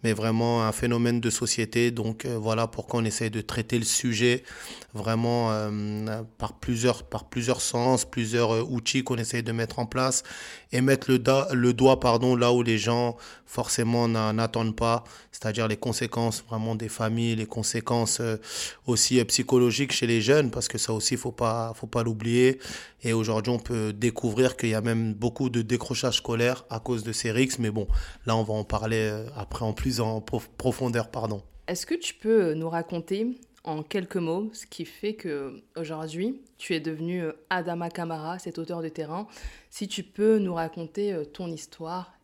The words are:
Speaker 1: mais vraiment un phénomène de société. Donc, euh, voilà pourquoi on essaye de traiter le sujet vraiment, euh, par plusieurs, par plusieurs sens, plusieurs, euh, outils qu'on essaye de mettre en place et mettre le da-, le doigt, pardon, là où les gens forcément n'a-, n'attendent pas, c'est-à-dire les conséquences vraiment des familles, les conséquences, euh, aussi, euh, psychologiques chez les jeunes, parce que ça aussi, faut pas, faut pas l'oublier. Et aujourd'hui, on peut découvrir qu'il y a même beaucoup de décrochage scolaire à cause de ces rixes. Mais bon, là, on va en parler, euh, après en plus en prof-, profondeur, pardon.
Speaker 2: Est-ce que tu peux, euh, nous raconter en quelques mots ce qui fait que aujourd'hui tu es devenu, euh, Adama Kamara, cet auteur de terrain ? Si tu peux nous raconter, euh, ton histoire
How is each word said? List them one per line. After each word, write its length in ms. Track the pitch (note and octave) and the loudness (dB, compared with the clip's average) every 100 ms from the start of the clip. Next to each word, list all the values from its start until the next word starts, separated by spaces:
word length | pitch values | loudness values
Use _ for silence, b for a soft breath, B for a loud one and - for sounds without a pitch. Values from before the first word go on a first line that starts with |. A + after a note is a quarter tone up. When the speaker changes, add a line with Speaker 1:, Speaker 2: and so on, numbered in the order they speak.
Speaker 1:
mais 100 | A#2 | 0
vraiment 520 | G#2+ A2 A2+ A#2 A#2 A2 | 0 2 2 4 4 2
un 60 | |
phénomène 480 | G#2+ A#2+ A#2+ A#2+ A#2+ | 0 0 2 2 2
de 100 | A#2 | 0
société. 600 | A2 A#2 - A2 A#2+ A#2+ | 0 -2 0 0 2 2
Donc, 320 | A#2 A2 A2 B2+ | 2 -4 -4 -4
euh, 120 | A#2 | -2
voilà 300 | A2 A2+ A2+ | 0 0 0
pourquoi 340 | - - A#2+ | -4 -2 0
on 40 | A2+ | 0
essaye 240 | - A2+ | 0 -2
de 120 | G#2+ | -2
traiter 360 | G2+ - A2 B2 | -4 -4 0 0
le 80 | A2 | 0
sujet 580 | - B2+ G#2+ B2 B2 B B B B B | 0 0 4 4 4 B B B B B
vraiment, 580 | A2 G#2+ A2+ A#2 A#2+ A2+ | -6 0 0 2 2 2
euh, 720 | G#2+ G#2+ G#2 G#2 G#2+ A2 A2 A2+ _ | 0 -2 -4 -4 -4 -4 -6 -10 _
par 160 | - | -8
plusieurs, 500 | - - A#2 B2 A#2 | -6 -4 2 2 2
par 220 | - A2 - | -4 -10 -6
plusieurs 360 | B2 A#2 B2 | -4 -2 0
sens, 420 | - A#2+ B2 B2+ - | 0 2 4 2 2
plusieurs, 460 | - A2+ A#2+ A#2 | -2 0 2 4
euh, 100 | A2+ | 2
outils 420 | A#2+ B2 A2+ C3+ | 0 -2 0 -2
qu'on 140 | C3 A#2+ | 0 -2
essaye 260 | A2 B2 | -2 -4
de 80 | A2+ | -2
mettre 280 | A#2 A2+ - | -2 -4 -4
en 60 | A#2 | -4
place 380 | B2+ C3 C3 B B B B B | 0 0 0 B B B B B
et 100 | B2 | 2
mettre 300 | C3 C3+ - | 4 4 4
le 80 | B2+ | 4
da-, 300 | A#2 C3+ D3 | 6 4 4
le 220 | B2+ B2 | 2 4
doigt, 260 | B2 C3 B2+ | 6 6 8
pardon, 360 | B2+ A#2 B2+ B2 | 6 4 4 4
là 160 | A#2+ | 6
où 120 | B2 | 4
les 140 | A#2 A2 | 4 2
gens 380 | G2+ A#2 A#2+ A#2 B B - | 2 2 0 -2 B B -10
forcément 600 | - A#2 - A#2 A#2+ A#2 | -6 -2 0 2 4 4
n'a-, 260 | A2+ A2 | 2 2
n'attendent 420 | A2 A2+ A#2 A2+ A2 | 2 0 0 -2 0
pas, 280 | A#2 A#2 - B B | 2 2 -2 B B
c'est-à-dire 360 | - A2 G#2 A2 | -6 -4 0 0
les 100 | G#2+ | 0
conséquences 680 | A#2+ A2 A#2 - A#2 A2 - | -2 -2 -2 0 0 -2 -6
vraiment 260 | A2+ A2+ A2 | -4 -2 -4
des 140 | A2 | -6
familles, 460 | - A2 A2+ A#2 A2+ | -4 -2 0 0 0
les 100 | G#2+ | -4
conséquences, 720 | - G#2+ A#2 - A#2+ A2 - | -4 -2 -2 0 0 2 0
euh, 160 | A#2 A2 B B B B - | -2 -4 B B B B -2
aussi, 320 | A#2 - B2 | 2 4 4
euh, 60 | A#2 | 4
psychologiques 680 | - B2 B2+ B2 A2 C3+ | 0 4 6 6 4 0
chez 160 | - A#2+ | 0 2
les 140 | A#2 | 2
jeunes, 300 | G#2+ D3 C3+ | 6 4 4
parce 160 | A#2+ A#2 | -2 -4
que 100 | A2+ | -4
ça 160 | - | -2
aussi, 220 | A2 - A#2+ | -2 0 -2
faut 160 | B2 | -4
pas, 420 | - A#2 A#2 A2+ A2+ | -2 0 0 -4 -8
faut 120 | A2+ | -4
pas 140 | A#2+ | -2
l'oublier. 580 | A#2 A2 A2+ A#2+ B2+ C3 B B B B | 0 -2 2 6 6 6 B B B B
Et 100 | A#2+ | 0
aujourd'hui, 380 | A2+ A2 A2 G#2+ | 0 2 0 0
on 80 | A#2+ | -2
peut 340 | - A#2 A2 | -2 -2 -2
découvrir 640 | G#2 A#2+ A#2 A#2+ G#2+ B2+ B2+ | 0 0 0 -2 4 2 4
qu'il 120 | A#2 | 0
y 60 | A2 | 0
a 60 | |
même 320 | A#2 A2+ A2+ | 0 0 0
beaucoup 360 | G#2 A#2 A2+ C3 | 0 -2 0 0
de 120 | A#2+ | 0
décrochage 560 | A2 A#2+ - B2 B2+ - | 0 -2 -2 -2 -2 -2
scolaire 480 | - A#2 A#2+ B2+ - | -2 0 2 0 -6
à 80 | A2+ | -8
cause 240 | A#2+ A#2+ | -4 -4
de 80 | A2 | -2
ces 200 | G#2+ A#2 | -4 0
rixes. 280 | A2 C3 C3 | 2 2 2
Mais 120 | A2+ | 0
bon, 160 | G#2+ G2 B B B - | 0 0 B B B 0
là, 100 | A2+ | 2
on 80 | |
va 120 | G#2+ G#2+ | 2 -2
en 80 | |
parler, 460 | G2+ G#2+ A2 A2+ A2 | -2 -2 0 0 0
euh, 160 | G#2+ A2 C#3 | -2 -8 -10
après 260 | G2+ - | -8 -4
en 100 | A2+ | -4
plus 180 | G#2+ C3 A#2+ | -2 -2 0
en 220 | A2+ A2 | 0 -2
prof-, 280 | - A#2 - - | -4 -6 -6 -2
profondeur, 520 | C3 B2+ B2+ A#2 A2 | -2 0 0 0 -2
pardon. 320 | C3 A2+ G#3 - - - | -4 -4 -4 -8 -16 -8
Speaker 2:
Est-ce 180 | F3+ - | -8 -4
que 100 | E4+ | -4
tu 180 | - | -6
peux, 360 | - A3 A3+ F3 | -6 2 4 4
euh, 40 | |
nous 160 | D#3 D#3+ | 0 -2
raconter 680 | E3+ E3+ F3 E3 G3 A#3 B3 - _ | -4 -4 -6 -4 -2 -2 -4 -14 _
en 200 | - D#3 | -8 -8
quelques 340 | D3+ G3+ F3 F#3+ | -4 -6 -4 -4
mots 320 | E3 E3+ G#3+ | -2 -2 -4
ce 120 | - - | -8 -18
qui 200 | - D#3+ | -12 -12
fait 300 | - G#3 G#3+ | -6 -8 -6
que 460 | F3 C#3+ C#3 - _ - | -6 -6 -6 -12 _ -10
aujourd'hui 640 | D#3 D#3 D#3+ D#3+ G#3 C4+ - _ | -8 -8 -8 -4 -4 -4 -12 _
tu 160 | - | -4
es 60 | E3 | -4
devenu, 440 | D#3 D#3 E3 F3+ | -4 -4 -4 -2
euh, 100 | D#3+ D3+ _ | -4 -8 _
Adama 400 | F#3 E3+ E3+ E3+ | -4 -2 -6 -6
Kamara, 500 | F3 E3 D#3+ D#3 F3+ | -6 -6 -6 -8 -8
cet 180 | F3+ E3+ | -10 -10
auteur 220 | E3 E3+ | -8 -6
de 60 | D#3+ | -6
terrain ? 400 | D#3+ D3+ E3 G#3+ B B B B | -8 -8 -8 -10 B B B B
Si 180 | - G3+ | -10 -8
tu 160 | - | -8
peux 340 | F3+ - G#3+ A3 | -10 2 4 4
nous 160 | F#3+ | 2
raconter, 580 | E3+ D#3+ E3+ E3 - G3+ | -2 -6 -6 -10 -4 -4
euh, 140 | F3+ D3 | -4 -6
ton 220 | - E3+ | -8 -8
histoire 680 | D#3+ - - D#3+ F3+ F3 _ | -8 -12 -14 -10 -10 -10 _